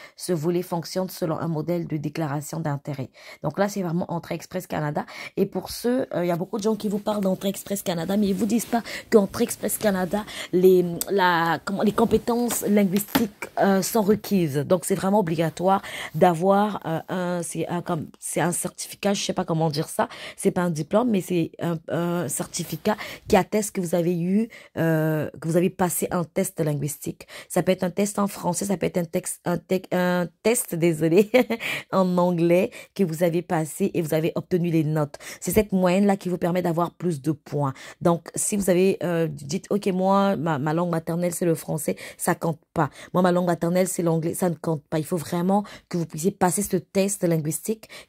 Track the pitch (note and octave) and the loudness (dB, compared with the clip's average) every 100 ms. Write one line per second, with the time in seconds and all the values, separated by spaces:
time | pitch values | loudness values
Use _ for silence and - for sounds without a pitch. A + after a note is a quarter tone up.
0 | - - - F3 D#3 F3 F3+ E3+ - F#3 | -20 -12 -4 -2 0 0 -2 -6 -4 -4
1 | F#3 - E3+ D#3 E3 D#3 D3+ F3 E3 D#3 | -6 -4 -4 -2 -2 -2 -2 -2 -2 -4
2 | D3 D3 D#3 C#3+ C#3+ D#3+ D#3 C#3 - C#3 | -4 -4 -4 -4 -6 -6 -4 -4 -6 -8
3 | B2 - - - D3+ - G3+ G3+ F3+ E3 | -8 -12 -20 -8 -6 -2 -2 0 -2 -2
4 | - E3+ - E3+ - F#3 F3 F3 D3+ D#3 | -2 -6 -6 -8 -8 -10 -6 -4 -2 -4
5 | A3+ - - - G3 F#3 - - A#3 B3+ | -6 -10 -10 -2 -2 -2 -8 -4 -2 0
6 | - - F3 F3 F#3 A3+ G3+ G#3+ G#3+ G#3 | 0 -2 0 -2 -2 -2 -2 0 -2 -2
7 | G#3 G#3 F#3+ F#3 G3 G3 - G3 - E3+ | -2 0 0 0 -2 -4 -6 -6 -4 -4
8 | E3 G3+ G3 F#3 A3 A3+ - A#3 - - | -2 0 2 2 2 0 0 -2 -4 -10
9 | - A3 G3 - A#3 - G#3 - G#3+ F#3+ | 4 4 4 2 -4 -2 -6 -2 0 0
10 | F#3 G#3 G#3 - - F3+ F#3 F#3 F3 E3+ | 0 -2 -6 -10 -2 6 8 8 6 -2
11 | - G3 F3+ E3+ E3 D#3 - G3 G#3 G#3 | -2 2 4 4 2 0 -2 0 0 2
12 | A3+ A3 A3 A#3 A#3+ - - G#3 G3 G3 | 2 2 0 0 -2 -2 2 4 4 2
13 | - - A3+ - - - F3+ F#3+ F3+ A#3 | 0 0 0 -4 -10 0 2 4 2 2
14 | G3 G#3 - G3 E3 C#3 C3+ F#3 - F#3 | 2 2 2 0 2 0 2 0 2 -2
15 | F#3 G#3 E3+ D#3+ E3 - F3+ G3 - - | 2 2 2 0 -2 0 2 2 0 -10
16 | - D#3+ F3+ E3 F#3+ G3 G#3+ F#3+ - D#3+ | -8 2 4 4 4 4 2 -2 -4 -6
17 | - F#3 F3 F3+ E3+ E3 D#3+ F3 E3 E3+ | -4 -4 -2 -4 -4 -6 -4 -4 -2 -4
18 | - - - - D#3+ E3 F3 - - - | -6 -12 -6 -2 0 -2 -6 -8 -12 -4
19 | G3+ G3+ - F#3 F3+ D#3+ D#3+ D3 D#3+ - | -2 -2 -2 -4 -2 0 0 0 -4 -2
20 | A3+ - - - G3 F#3 F3 D3+ D#3+ G3+ | -4 -6 -16 -2 0 2 0 -2 0 2
21 | B3 G3+ E3 F3+ D#3+ - E3+ E3 - C#3+ | 2 0 0 0 0 -2 -4 -4 -4 -2
22 | F3 F3 D3 - E3 - E3 E3 - G#3+ | 0 -2 -2 -6 -6 -6 -6 -4 -2 -2
23 | - - - G3+ F3+ G#3+ G#3 - F3 F3 | -4 -12 2 4 4 0 -2 -4 -2 0
24 | E3+ F3 F3 G3 A3+ - - - E3 D#3+ | 2 0 2 0 0 -6 -10 -2 2 2
25 | D#3 D#3 C#3+ - D#3+ E3+ F#3 F#3 F3+ - | 2 0 -2 -6 0 2 2 2 0 0
26 | - F3+ E3 - F#3+ - D#3 D3 D3 - | -2 -2 -2 -2 -4 -2 -2 -2 -4 -6
27 | - E3 - - - - E3+ F#3 F#3 E3 | -10 -12 -16 -20 -4 0 0 0 -2 -2
28 | G#3 G#3 G3+ - F3 E3+ G3+ F#3 E3 F3+ | -2 0 -2 -2 -4 -2 -2 -2 -2 -2
29 | E3+ F#3 F3+ - - E3+ - F#3 - F#3 | -2 -4 -6 -6 -4 -4 -2 -4 0 0
30 | F3+ F3+ E3+ - A3 A#3+ - E3+ E3+ D#3 | 2 0 -2 -2 0 0 -2 0 2 2
31 | E3 E3+ G#3 B3+ B3 A#3 - - - F#3+ | 4 4 4 2 2 -2 -6 -8 -2 0
32 | F#3 F3+ F3 F3 E3+ F3 G3+ - - - | 2 4 2 2 4 4 2 -4 -10 -2
33 | F#3+ D#3 F3 E3 E3+ E3+ D#3 - G3 - | -2 2 0 0 0 -2 -2 -2 -2 0
34 | D#3+ D#3 D#3+ - - F3+ E3+ E3 D3+ D#3 | 0 0 0 -2 -2 0 2 2 2 0
35 | D3 - - - - F3 G#3 F#3 F3+ F3+ | -2 -6 -16 -10 0 0 2 2 4 4
36 | G3+ G3 F3+ F3+ F3 F3+ F3 E3 E3+ - | 4 2 0 -2 0 0 0 0 -2 -2
37 | F3 D3+ C3+ D#3 - C#3+ C#3 C3 - - | -2 -2 -2 -4 -4 -2 -2 -4 -12 -2
38 | E3+ E3+ - - - G#3 F#3+ F3 F#3+ - | 2 2 -2 -6 -4 0 2 4 4 2
39 | F3 E3+ E3 C#3+ C#3 F#3 - G3+ G#3 F#3 | -2 0 -2 -4 -6 -8 -2 -2 0 0
40 | F#3+ G3 G3 G3 E3 D3+ D3+ D#3+ F3 E3 | 2 4 4 0 -2 -2 0 0 0 -2
41 | D#3+ E3 F3 F3 F3+ D#3+ - D#3 - F#3+ | -2 -2 -2 0 0 0 -2 -4 -4 -6
42 | - - - E3+ E3 D#3 _ - D3 - | -8 -6 -2 0 -2 -4 _ -2 -2 -4
43 | - F3 F#3 F3 F3+ E3+ E3+ F3+ F#3 - | -4 2 2 4 2 0 0 2 0 0
44 | E3+ D#3+ D#3+ - F#3 E3 - D#3 - D#3+ | 0 0 0 -2 -2 -2 -2 -4 -2 -4
45 | D3+ F3+ D3 F3 F3 G3+ G#3 - - F3 | -2 -4 -2 -2 2 2 0 -10 -6 -4
46 | D#3+ D#3 E3+ G3+ F3+ F3 G3+ F#3 - - | -4 -2 -2 2 0 0 -2 -2 -2 -2
47 | G3 - F3 E3 D3+ D#3 - A3 - - | 0 0 0 0 0 -4 -6 -6 -8 -20